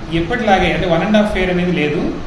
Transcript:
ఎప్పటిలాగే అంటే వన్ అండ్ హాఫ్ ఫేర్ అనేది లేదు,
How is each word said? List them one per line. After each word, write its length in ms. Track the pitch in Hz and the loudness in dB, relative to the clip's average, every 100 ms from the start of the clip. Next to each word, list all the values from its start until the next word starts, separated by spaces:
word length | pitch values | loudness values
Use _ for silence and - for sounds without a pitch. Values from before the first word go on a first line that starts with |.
| - | -6
ఎప్పటిలాగే 600 | 165 165 240 220 185 175 | -4 -2 -2 2 2 2
అంటే 140 | 156 185 | 0 0
వన్ 160 | 165 | 0
అండ్ 140 | 196 214 | 2 2
హాఫ్ 180 | 208 | 2
ఫేర్ 160 | 190 185 | 0 0
అనేది 220 | 180 180 | 0 0
లేదు, 420 | 151 147 147 147 - | 0 0 0 -4 -6